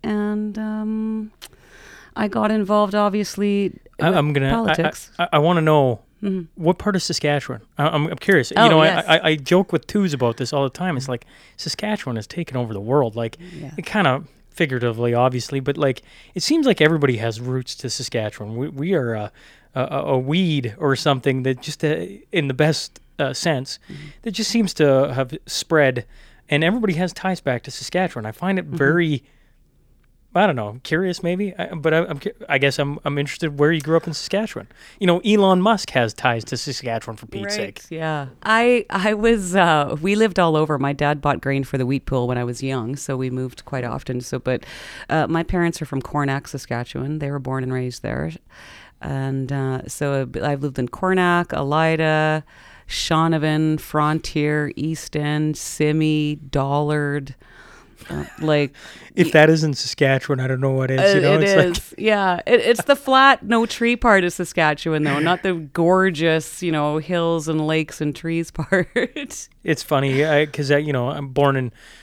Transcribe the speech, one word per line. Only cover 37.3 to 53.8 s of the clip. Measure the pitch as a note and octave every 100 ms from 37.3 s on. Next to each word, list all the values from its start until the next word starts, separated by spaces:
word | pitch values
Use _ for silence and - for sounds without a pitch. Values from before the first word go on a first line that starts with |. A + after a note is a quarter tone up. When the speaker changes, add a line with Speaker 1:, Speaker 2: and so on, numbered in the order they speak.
| - G2+ G#3
Speaker 1:
Right, | G#3+ -
Speaker 2:
sake. | -
Speaker 1:
yeah. | D#3+ D#3+ D#3 C#3 -
I, | - A3 A#3+ B3 -
I | F#3+ G3+
was, | G#3+ A3+ A#3 F#3
uh, | F#3 E3+ D#3 C#3+ D3
we | E3+
lived | G#3 A3 F#3
all | E3+ D#3
over. | D#3 D3
My | C#3
dad | C#3+ D3 D3
bought | D3 B2+
grain | C3+ C#3
for | C3 C3+
the |
wheat | B2+ C#3 -
pool | C3 B2
when | B2
I |
was | B2 A#2+
young, | C3+ C3 A2+ C#3
so | -
we | C3 C3
moved | B2+ C3 - -
quite | C3+
often. | A#2+ C3 - B2
So, | B2 C3
but, | - B2+ - - - - -
uh, | D#3+ C#3+
my | E3
parents | E3 F3+ E3+ E3
are | D3+
from | C3+
Coronach, | - D3 C#3+ C#3 -
Saskatchewan. | C#3 - A#2 B2 C#3 C3+ D3+
They | D3
were | C#3+
born | C3 C3
and | B2+
raised | B2+ B2+ B2
there. | - A#2+ D#3+ D#3+ - - - - - _
And, | - C3+ C3+ C3+ C3
uh, | C#3 C3+ C3 -
so | - C#3+ C#3 B2+ -
I've | D3 C#3+
lived | C#3+ C3+
in | B2
Coronach, | - F#3 F#3 F3+ F3 F3
Elida, | - C#3 D3+ D#3+ D#3+ D#3+ D#3 D#3 D#3 D3 - - - -
Shaunavon, | - - D#3+ E3 D#3+ D#3 D3+ D#3 D#3